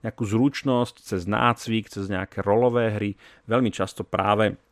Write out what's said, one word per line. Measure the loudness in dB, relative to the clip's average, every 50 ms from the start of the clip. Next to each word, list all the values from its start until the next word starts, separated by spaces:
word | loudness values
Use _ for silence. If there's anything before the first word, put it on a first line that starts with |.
| -8
nejakú | -10 -6 -4 -4
zručnosť | 0 2 2 2 2 0 -2 -2 0 0 0 0 -2 -6 -20
cez | _ -6 -4 -4 -2
nácvik, | -2 0 2 2 2 2 0 -4 -2 -2 -2 -2
cez | -4 -8 -8 -6 -4
nejaké | -4 -4 -6 -6 -8 -6 0
rolové | 2 2 4 4 4 2 2 0 0
hry. | -2 -2 -4 -4 -6 _ -16 -20 -20 _ _
Veľmi | -2 0 2 2 0
často | 0 -2 -6 -6 -4 -12 -10
práve | _ -2 0 2 2 4 4 2 0 0 -6 _ _